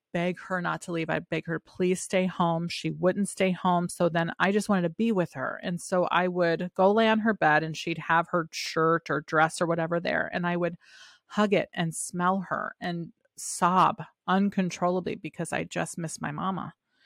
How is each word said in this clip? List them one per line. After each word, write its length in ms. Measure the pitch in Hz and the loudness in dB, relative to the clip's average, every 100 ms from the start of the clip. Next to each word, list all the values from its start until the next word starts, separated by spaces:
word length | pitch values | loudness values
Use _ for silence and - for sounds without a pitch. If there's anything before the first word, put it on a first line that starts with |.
| - | -8
beg 260 | 175 175 180 | -4 -2 -4
her 180 | - 185 | -6 -4
not 200 | 170 160 | -2 -4
to 100 | - | -4
leave. 180 | 170 165 | -4 -2
I'd 200 | 160 170 | -4 -2
beg 160 | 165 165 | -6 -4
her, 140 | 165 | -6
"Please 420 | - - 185 185 | -8 -2 0 0
stay 240 | - 190 185 | 0 0 0
home." 420 | - 175 165 170 | 0 0 0 -2
She 240 | - 160 | -6 -6
wouldn't 380 | 156 180 196 202 | 0 0 2 -2
stay 220 | - 98 | 0 0
home. 360 | 180 185 175 175 | 0 0 0 0
So 220 | - 175 | 0 0
then 240 | 165 165 - | 0 -2 0
I 140 | 175 | 2
just 160 | 208 202 | 2 2
wanted 140 | 196 | 0
to 80 | 170 | 0
be 240 | 160 226 | 0 0
with 180 | 202 165 - | 2 0 -2
her. 260 | 131 - | -6 -6
And 160 | - 175 | -6 -6
so 240 | - 185 175 | -2 0 2
I 160 | 170 180 | 2 0
would 440 | 175 170 165 180 - | 2 2 0 -2 2
go 160 | 190 | 4
lay 160 | 208 220 | 6 4
on 120 | 220 | 4
her 140 | 220 | 2
bed 300 | 202 156 151 | 2 4 4
and 140 | 160 156 | 2 -4
she'd 220 | - 160 | -6 -4
have 280 | - 165 170 | 2 2 2
her 180 | 175 160 | -2 -2
shirt 580 | - - - 160 165 - | -6 -4 2 4 2 0
or 120 | 151 | -4
dress 400 | 156 160 160 - | 0 2 2 2
or 40 | 170 | 0
whatever 360 | 170 160 170 | 0 0 0
there. 280 | 175 80 - | 0 0 0
And 120 | 180 175 | -2 0
I 120 | 175 | 0
would 180 | 170 175 _ - - - _ | -2 -4 _ -20 -20 -20 _
hug 260 | - 208 | 0 2
it 160 | 190 - | 2 0
and 220 | - 170 160 | -2 -4 -4
smell 520 | - 180 175 190 180 | -8 -2 0 0 -2
her 260 | - - - | -4 -6 -6
and 320 | 180 170 165 - _ - | -6 -6 -8 -14 _ -14
sob 680 | - - 175 185 160 - 160 _ - | -10 0 4 6 4 4 -6 _ 0
uncontrollably 880 | 185 202 196 180 - 180 185 175 - | 2 2 0 -2 0 0 0 -2 -6
because 380 | 156 - 165 | -8 -8 -4
I 100 | 185 | -4
just 340 | 170 175 165 - | -4 -4 -6 -6
missed 240 | 160 - | -8 -6
my 100 | 160 | -8
mama. 420 | 147 185 185 - - _ _ | -4 -4 -4 -8 -14 _ _